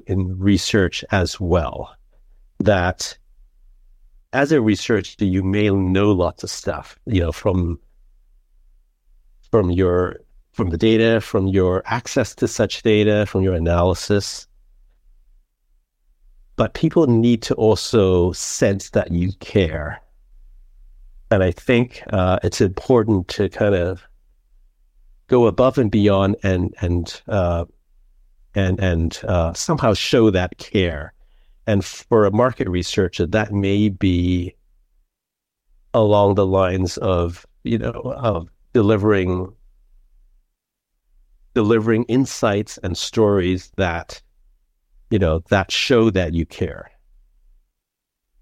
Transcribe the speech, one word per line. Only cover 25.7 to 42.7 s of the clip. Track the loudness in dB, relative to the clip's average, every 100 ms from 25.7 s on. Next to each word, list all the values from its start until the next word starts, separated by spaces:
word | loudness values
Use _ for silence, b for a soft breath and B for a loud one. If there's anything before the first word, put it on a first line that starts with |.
| 2
and | 0
beyond | 2 4 4 2 0
and, | -2 0 -2 -4
and, | -2 -2 -4 -12 -6
uh, | -2 0 -2 -6 _ _ _ _ _ _ _ _
and, | -2 -2 0
and, | 0 0 -2 -4 -2
uh, | 0 0
somehow | -4 -4 0 2
show | 0 2 4 4
that | 2 -2 -8
care. | -4 -2 -2 -4 -12 -18 _ _ _ _ -2
And | -2 -2
for | -12 0 2 4
a |
market | 2 0 0 -4
researcher, | -4 -4 -2 -2 -2 -2
that | -2 -2
may | -2 0 2 0
be | 0 0 0 0 -2 -4 -12 _ _ _ _ _ _ _ _ _ _ _ _ _
along | 0 4 4 4 4
the | 2
lines | 2 0 0 -4 -4
of, | -2 0 -2 -6 -18 _
you | -4 -4
know, | -4 -8 -10 -6
of | -4 -4 -6 _ _
delivering, | 0 2 2 2 2 0 -4 -6 -14 _ _ _ _ _ _ _ _ _ _ _ _ _ _ _ _ _ _ _
delivering | -2 2 2 2 0 0
insights | -2 -2 -2 -2 -2 -4